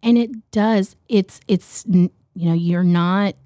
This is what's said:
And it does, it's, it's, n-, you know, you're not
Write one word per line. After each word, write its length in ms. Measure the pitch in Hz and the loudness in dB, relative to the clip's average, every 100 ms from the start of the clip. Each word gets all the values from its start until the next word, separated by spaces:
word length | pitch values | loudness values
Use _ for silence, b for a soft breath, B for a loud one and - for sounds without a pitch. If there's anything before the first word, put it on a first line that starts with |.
And 160 | 233 240 | 0 2
it 320 | 233 226 - | 0 -8 -6
does, 460 | 214 214 214 190 - - | -2 0 0 -2 -8 -2
it's, 320 | 208 190 - - | -2 -2 -6 -2
it's, 360 | 185 - - - | -2 -2 -8 0
n-, 200 | 180 180 _ _ | 2 2 _ _
you 120 | 180 170 | -6 -2
know, 60 | |
you're 300 | 165 170 175 | 0 0 0
not 500 | 180 175 170 190 202 - | 2 2 0 0 -2 -6